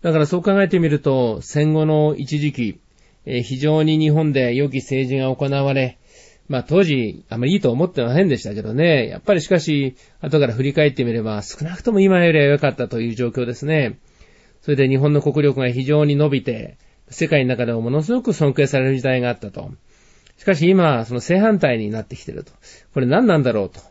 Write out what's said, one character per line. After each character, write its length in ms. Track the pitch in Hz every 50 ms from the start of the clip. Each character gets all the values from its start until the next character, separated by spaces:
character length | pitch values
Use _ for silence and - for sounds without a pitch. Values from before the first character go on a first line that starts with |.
| -
だ 100 | 170 160
か 60 | 160
ら 80 | 151
そ 120 | 147 180 180
う 40 | 175
考 180 | 202 196 196 196
え 60 | 180
て 100 | 196 185
み 100 | 170 160
る 120 | 147 143
と、 400 | - 143 135 131 123 117 110 - -
戦 300 | - - 147 151 156 156
後 140 | 156 156
の 280 | 156 156 151 151 151 151
一 220 | - 143 131 151 151
時 140 | 147 151 135
期、 280 | - 120 107 - - _ _ _ _ _ _ _ _ _
え 140 | 139 127 120
ー、 40 | 120
非 160 | - 135 127
常 240 | 139 151 156 156 156
に 160 | 156 156 156
日 120 | 156 151
本 220 | 147 156 160 151 139
で 220 | 135 127 120 120
良 140 | 131 143 143
き 100 | 131 135
政 300 | 123 - 139 131 135 127
治 100 | 131 135
が 160 | 131 131 131
行 120 | - 147
わ 280 | 139 139 139 139 139 135
れ、 240 | 135 131 127 - _ _ _ _ - - - _ _ _ _
ま 100 | 143 127
あ、 40 | 113
当 220 | - 151 185 196
時 400 | 170 147 135 - - - - - _
あ 100 | 113 120
ま 80 | 120
り 80 | 135 180
い 20 |
い 40 | 208
と 120 | - 127 117
思 120 | 127 165
っ 60 | 180 185
て 100 | - 120
ま 100 | 117 123
せ 80 | 160 196
ん 60 | 180
で 100 | 135 117
し 60 | -
た 100 | 107 104
け 80 | 101 104
ど 100 | 110 110
ね。 360 | 131 160 175 160 139 117 -
や 100 | - 90
っ 20 |
ぱ 140 | _ - 208
り 80 | 175 151
し 60 | -
か 100 | 190 170
し、 380 | 151 - 151 143 139 135 131 _ _ _ _ _
後 180 | - 151 135 156
か 80 | 143
ら 80 | 131 117
振 80 | 117 131
り 100 | 139 139
返 140 | 160 151 147
っ 40 | 135
て 120 | - 127
み 80 | 120 113
れ 100 | 117 110
ば、 200 | 110 107 104 104
少 220 | - - - 151
な 100 | 160 175
く 80 | 180 -
と 100 | 247 220
も 80 | 202
今 240 | 190 196 190 180 175
よ 60 | 170
り 80 | 156 156
は 60 | 143
良 140 | 139 143 147
か 100 | - 139
っ 80 | 123
た 120 | - 123 113
と 120 | - 117
い 100 | 117 117
う 40 | 113
状 140 | 107 123 120
況 180 | 107 127 123
で 80 | 117 120
す 120 | 120 -
ね。 320 | 143 160 156 139 113 - - _ _ _ _ - _ _ _ _ _ _ _ _
そ 80 | -
れ 60 | 147
で 120 | 131 139 131
日 80 | 135
本 160 | 131 139 147 147
の 100 | 147 143
国 200 | 151 131 151 143
力 180 | 143 131 131
が 100 | 131 123
非 140 | 120 127 131
常 200 | 131 151 151 151
に 100 | 147 143
伸 140 | 143 151 151
び 160 | 139 131 -
て、 340 | - 117 110 - - - _ _ - _ _ _ _
世 200 | - - 165 151
界 160 | 165 143 131
の 40 | 123
中 180 | 127 113 120
で 60 | 117 117
も 100 | 117 113
も 80 | 120
の 120 | 131 151 156
す 100 | 156 233
ご 100 | 254 233
く 100 | 247 185
尊 200 | - 156 143 131
敬 120 | - 143
さ 140 | 135 - 135
れ 100 | 131 131
る 60 | 135
時 60 | 131 120
代 180 | 135 131 127
が 80 | 123 120
あ 40 | 123
っ 60 | -
た 120 | - 101
と。 220 | 92 - - 98 135 - _ _ _ _ _ _ _ _ _ - _
し 80 | _ -
か 100 | - 190
し 140 | 147 156 175
今、 360 | 190 190 175 160 139 117 113
そ 100 | 110 120
の 60 | 120
正 180 | 120 - 175 190
反 200 | 208 226 214 190
対 200 | 160 143 123 113
に 120 | 110 101
な 120 | 107 110 107
っ 20 |
て 120 | _ -
き 80 | - -
て 80 | - -
る 120 | - -
と。 80 | - _ _ _ - - - _ _ -
こ 80 | 147
れ 60 | 123
何 200 | 123 139 190 254
な 120 | 226 180 156
ん 40 | 135
だ 100 | 123 113
ろ 120 | 107 98
う 40 | -
と 100 | - - - -